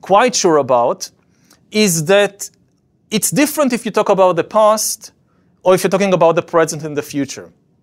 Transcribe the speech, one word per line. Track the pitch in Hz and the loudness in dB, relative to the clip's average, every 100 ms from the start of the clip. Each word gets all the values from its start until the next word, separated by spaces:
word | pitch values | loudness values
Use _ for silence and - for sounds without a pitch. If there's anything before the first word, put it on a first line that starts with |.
quite | - 196 247 - | 0 2 2 0
sure | 185 156 | 2 2
about | 127 123 120 190 - _ _ _ _ _ _ | 2 2 0 -2 -10 _ _ _ _ _ _
is | 214 214 165 156 | -2 0 0 0
that | 202 202 - - _ _ _ _ _ _ | 2 2 -4 -20 _ _ _ _ _ _
it's | 214 - | -6 -2
different | 165 302 302 277 | 0 0 0 -2
if | 247 214 | -4 -4
you | |
talk | 202 - | -2 0
about | 190 185 170 | 2 2 2
the | |
past | 156 220 214 214 - - - _ _ _ _ _ | -2 2 2 2 -4 -10 -16 _ _ _ _ _
or | 180 | 0
if | 185 | 2
you're | 185 | 2
talking | 185 196 | -2 0
about | 180 165 165 | 2 2 2
the | |
present | 165 170 160 160 | 0 0 0 -2
and | 156 147 | -10 -8
the | |
future. | 143 147 135 - 87 _ _ _ | -8 -6 -6 -8 -18 _ _ _